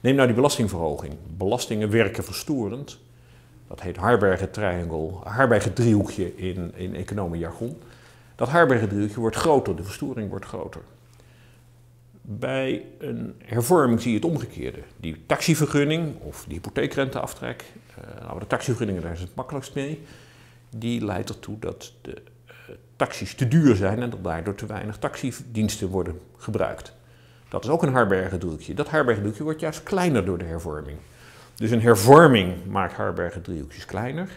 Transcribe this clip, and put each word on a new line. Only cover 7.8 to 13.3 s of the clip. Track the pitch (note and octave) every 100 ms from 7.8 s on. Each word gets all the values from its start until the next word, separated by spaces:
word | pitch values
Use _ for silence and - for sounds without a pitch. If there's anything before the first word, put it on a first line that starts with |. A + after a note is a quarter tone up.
| - - - - -
Dat | - A#2+
Harberger | E3 D#3+ B2 G#2
driehoekje | G2+ G#2 G#2
wordt | A2+ -
groter, | E3+ C#3+ B2 E2+
de |
verstoring | F#2+ - C#3+ B2+ G2+
wordt | F#2+
groter. | - F#2 F2+ - - - _ - - - - - _ _ _ _ _ -
Bij | - G#2 B2+ C3 C3 B2+ - -
een | D3 A#2 A2+